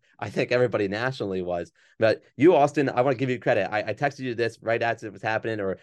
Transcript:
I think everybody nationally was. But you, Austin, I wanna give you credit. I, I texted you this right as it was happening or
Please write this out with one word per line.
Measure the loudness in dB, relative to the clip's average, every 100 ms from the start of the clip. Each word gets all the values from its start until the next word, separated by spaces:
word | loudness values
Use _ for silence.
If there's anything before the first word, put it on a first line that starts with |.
| _ -12
I | -8
think | -4 0
everybody | 2 2 0 -2
nationally | -2 -4 -4 -6 -4
was. | -4 -4 -6 _ _ 0
But | 2 0 _ 4
you, | 6
Austin, | 6 4 2 0
I | 2
wanna | 0
give | 0 -2
you | -2
credit. | 0 0 0
I, | -4
I | -4
texted | -2 -4 -4
you | -8
this | -4 -4 -4
right | -4 0
as | 0 -4
it | -8
was | -8
happening | -4 -2 -4 -4
or | -4 -6